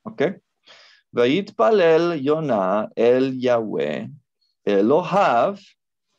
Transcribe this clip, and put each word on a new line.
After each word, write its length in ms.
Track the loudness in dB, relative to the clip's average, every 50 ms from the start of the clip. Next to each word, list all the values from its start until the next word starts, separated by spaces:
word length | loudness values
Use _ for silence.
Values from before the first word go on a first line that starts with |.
¿Ok? 220 | _ -18 -6 -4 -4 -4 -4 -10 _ _ _ _ _ _ -20 -20 -20 _ _ _ _ _ -2
Vayitpalel 1040 | 0 0 2 0 -2 -4 -8 -2 0 2 2 4 4 4 4 4 4 2 0 -2 -2
Yonah 680 | -2 -2 -2 -2 -2 -2 -2 0 0 0 -2 -2 -4 -6 _
el 440 | 0 2 2 4 2 0 -2 -2 -4
Yahweh 680 | -2 0 0 0 -2 -4 -4 -4 -4 -4 -4 -8 -10 -12 -16 -20 _ _ _ _ _ _ _ _ _
Elohav, 920 | 0 0 2 2 2 2 0 0 0 0 0 0 2 2 0 0 -2 -4 -10 -18 _ _ _ _ _ _ _ _ _ _